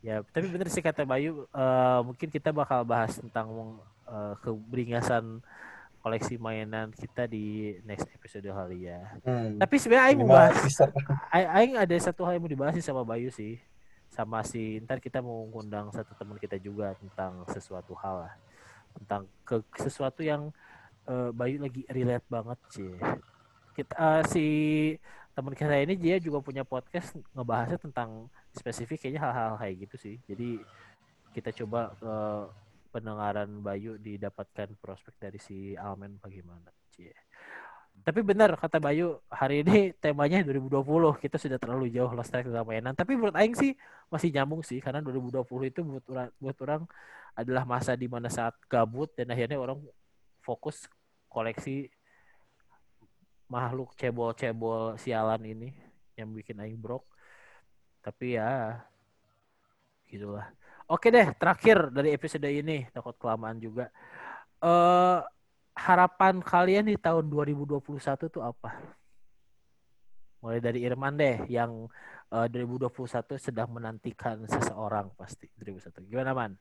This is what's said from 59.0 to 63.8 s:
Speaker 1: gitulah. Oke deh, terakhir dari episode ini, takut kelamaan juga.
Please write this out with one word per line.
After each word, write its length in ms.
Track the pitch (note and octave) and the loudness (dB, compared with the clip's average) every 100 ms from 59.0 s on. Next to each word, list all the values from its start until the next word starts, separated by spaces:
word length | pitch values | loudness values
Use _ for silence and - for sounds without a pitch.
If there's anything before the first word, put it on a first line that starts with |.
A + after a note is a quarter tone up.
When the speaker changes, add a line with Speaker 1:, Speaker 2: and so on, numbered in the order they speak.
| _ _ _ _ _ _ _ _ _ _ _ | _ _ _ _ _ _ _ _ _ _ _
Speaker 1:
gitulah. 400 | G2+ G2+ G2+ G#2 - - - - | -14 -10 -10 -12 -18 -20 -20 -2
Oke 180 | E3+ A#3 | 4 8
deh, 160 | A#3+ G3 A2+ | 8 8 4
terakhir 500 | D#3+ - A3 G#3+ D3+ | 2 6 8 8 6
dari 160 | B2+ D3 | 2 2
episode 400 | C#3+ D#3+ D#3 C#3+ | 2 -2 -4 -2
ini, 320 | C#3+ D3+ D3+ B2+ | -2 -2 -4 -6
takut 240 | - A#2+ | -10 -12
kelamaan 480 | A#2 A#2+ A2 A2+ A2+ | -8 -4 -4 -4 -8
juga. 240 | A2+ A2 | -8 -8